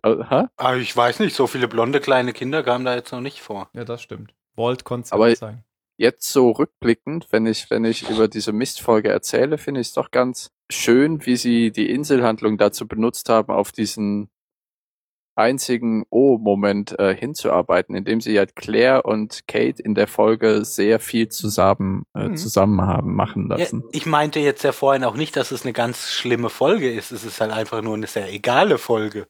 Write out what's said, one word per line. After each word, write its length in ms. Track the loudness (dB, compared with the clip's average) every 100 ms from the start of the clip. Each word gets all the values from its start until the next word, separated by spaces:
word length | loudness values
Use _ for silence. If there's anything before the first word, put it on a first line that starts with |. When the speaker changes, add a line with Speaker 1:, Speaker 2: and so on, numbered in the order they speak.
Speaker 1:
Äh, 140 | 2 0 0
hä? 140 | 0 0 -2
Speaker 2:
Ah, 180 | -2 0
ich 200 | -2 2
weiß 220 | 0 2
nicht, 160 | -2 0
so 100 | -2
viele 220 | 0 -2
blonde 320 | 0 0 0
kleine 340 | 2 0 0
Kinder 300 | -4 -4 -2
kamen 220 | 0 -2 -2
da 100 | -4
jetzt 160 | -6
noch 100 | -10
nicht 200 | -10 -12
vor. 280 | -12 -12 -12
Speaker 3:
Ja, 120 | -14 -12
das 160 | -12
stimmt. 320 | -12 -16 -16 _ _ -4
Walt 280 | -2 -2
konnt's 280 | -6 -8 -4
ja 40 | 0
Speaker 1:
Aber 140 | 2
Speaker 3:
nicht 80 | 0
sagen. 240 | -6 -16 _ _ _ _
Speaker 1:
jetzt 340 | 0 0 0
so 160 | 4 4
rückblickend, 760 | 4 -2 _ 0 0 -2 -10 -2
wenn 140 | 0 0
ich, 240 | -2 -2
wenn 160 | -2 0
ich 240 | -2 -4
über 180 | 0 0
diese 240 | 0 -4
Mistfolge 580 | -4 -4 -6 2 2 2
erzähle, 480 | 0 0 0 0 -2
finde 200 | -4 -6
ich's 120 | -4
doch 160 | -4 -2
ganz 400 | 0 0 -2 -14 _ _
schön, 560 | -4 4 6 6 0 0
wie 120 | 0
sie 340 | 2 2 2
die 180 | 0 -2
Inselhandlung 680 | -2 2 2 2 2 -2 2
dazu 300 | 2 2 -8
benutzt 420 | -2 -2 -2 2
haben, 240 | 2 2
auf 180 | -2 -2
diesen 580 | -4 -6 -2 -4 -4 -6 _ _ _ _ _ _ _ _ _ _ 0
einzigen 680 | 2 2 -2 -2 0 -2 0
Oh-Moment, 880 | 4 6 4 2 2 2 0 -4 0
äh, 160 | 0 0
hinzuarbeiten, 800 | -4 -4 0 0 4 2 0 -6
indem 260 | -2 -2
sie 160 | 2 2
halt 180 | 2 -4
Claire 480 | -4 2 4 4 2
und 420 | -2 -4 -10 -6
Kate 340 | 0 0 -2
in 140 | -2 0
der 120 | 0
Folge 560 | 2 2 4 2 2
sehr 360 | 0 0 2 2
viel 300 | 0 -2 -2
zusammen, 720 | -2 -4 2 2 2 0 -4 -8
äh, 160 | -6 -6
Speaker 3:
Mhm. 60 | -4
Speaker 1:
zusammen 460 | -2 2 4 4
haben 340 | 2 0 0 -2
machen 320 | -2 -4 -4
Speaker 2:
Ja, 80 | -2
Speaker 1:
lassen. 260 | -4 -6 -8
Speaker 2:
ich 140 | -8 -2
meinte 340 | 0 0 0
jetzt 240 | 0 0
ja 80 | -2
vorhin 320 | 0 2 2
auch 120 | 0 -2
nicht, 200 | -4 -4
dass 160 | -4
es 120 | -4
eine 100 | -6
ganz 380 | -2 -4 -4 -8
schlimme 380 | -6 -2 0 -2
Folge 400 | 0 2 2 0
ist. 200 | -4 -8
Es 120 | -12
ist 180 | -12 -4
halt 100 | -4
einfach 300 | -2 -4 -4
nur 140 | -4 -4
eine 100 | -4
sehr 240 | -6 -6
egale 460 | -6 0 2 4 2
Folge. 500 | 2 -2 -2 -6 -14